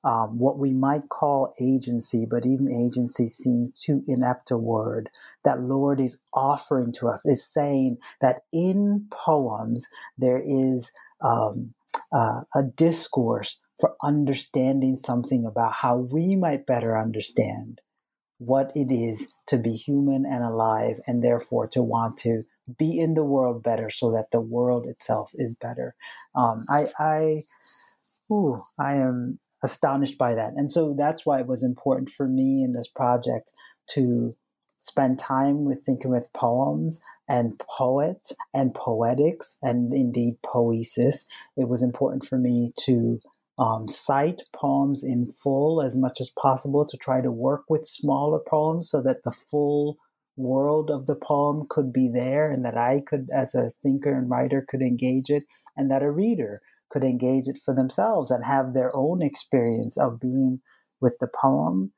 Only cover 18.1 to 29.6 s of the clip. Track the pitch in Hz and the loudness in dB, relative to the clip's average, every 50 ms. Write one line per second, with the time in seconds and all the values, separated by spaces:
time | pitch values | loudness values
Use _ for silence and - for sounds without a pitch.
18.1 | _ _ _ _ _ _ 123 117 131 135 135 135 - 151 139 127 131 117 113 113 | _ _ _ _ _ _ 0 2 2 2 2 0 0 -2 0 0 0 0 0 -2
19.1 | 110 107 - - _ _ _ - 147 131 113 113 113 110 - - 143 143 139 143 | -4 -6 -10 -14 _ _ _ 0 0 0 0 0 -4 -4 -4 -2 0 2 2 2
20.1 | 135 135 135 139 135 123 120 117 113 113 113 113 110 110 113 117 113 - - - | 2 0 0 -2 -2 -2 -2 -2 0 0 2 2 2 2 2 0 -2 -4 -4 -2
21.1 | 120 120 120 120 120 117 - _ 123 117 110 110 - 131 120 113 113 113 113 113 | 0 2 4 4 2 2 0 _ -2 -2 -2 0 0 0 0 2 0 0 0 -2
22.1 | 107 - - 120 113 110 107 _ _ _ _ - 120 _ 156 160 170 165 165 160 | -4 -4 -2 0 0 0 -4 _ _ _ _ -20 -2 _ 0 0 2 0 0 2
23.1 | 160 156 151 143 139 135 131 123 120 117 107 120 113 110 113 107 - - - 120 | 2 2 2 2 2 2 2 2 0 -2 -2 -2 -2 -2 -4 -6 -6 -2 0 0
24.1 | 113 110 107 - - 117 113 113 117 120 123 123 123 120 117 123 120 _ - - | 0 0 -2 0 0 0 0 0 -2 0 2 2 2 0 -2 -6 -10 _ -2 -2
25.1 | 113 110 110 - - - 135 117 117 _ - 123 120 120 127 123 - _ - - | -2 -2 -2 -8 -6 -6 -6 -6 -6 _ -10 -10 -8 -6 -8 -8 -10 _ -20 -20
26.1 | - - - _ _ 127 123 117 113 113 107 - 143 147 151 - - - 151 156 | -18 -20 -20 _ _ 2 2 2 2 -2 -2 0 2 2 2 0 -2 -2 0 0
27.1 | 156 156 160 156 156 156 151 - - _ - - - - - - - _ _ - | 2 2 2 0 0 -2 -4 -12 -20 _ -10 -10 -8 -8 -10 -12 -16 _ _ -20
28.1 | - - _ _ 214 208 190 147 123 107 - _ _ - 139 139 143 139 131 131 | -20 -20 _ _ 0 2 2 2 0 -2 -8 _ _ -4 -2 0 0 2 2 0
29.1 | 127 123 123 127 - - _ _ _ _ | 0 -2 -4 -6 -8 -10 _ _ _ _